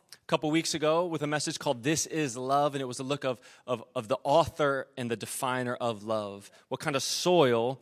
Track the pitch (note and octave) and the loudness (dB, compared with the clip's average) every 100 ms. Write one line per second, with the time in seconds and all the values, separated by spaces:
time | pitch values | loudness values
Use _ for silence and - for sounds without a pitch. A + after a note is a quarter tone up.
0 | _ - - D#3+ D3+ D#3+ D#3+ D#3+ D3+ E3 | _ -20 -2 0 2 0 0 0 2 2
1 | F3+ D#3 D3 D3+ E3 D#3 D3+ B2+ B2 D#3+ | 0 -2 -2 -2 -4 -4 -4 -2 0 0
2 | - D#3 D3 A#2 B2+ C#3 D3 C#3 C3 B2 | 0 -2 -2 -4 0 2 2 0 -6 -6
3 | C3 C#3+ C3+ B2 - - - A#2+ - C3 | -4 -2 -2 -4 -10 -16 -6 -6 -4 -8
4 | G#2+ - C#3 D#3 D3+ - D3 C3+ - - | -2 -2 4 4 4 2 0 0 -4 -8
5 | A#2+ A2+ A#2+ - C3 B2+ B2 B2 A#2+ G#2 | -4 -4 -6 -4 -2 -2 -2 -2 -4 -4
6 | G#2+ A2 G#2 G2+ G2+ - _ B2 D#3+ C3+ | -4 -4 -4 -10 -16 -20 _ -6 -2 -2
7 | - - F3 F3+ C3+ A#2 A#2+ C3+ | -2 0 4 6 8 6 2 -4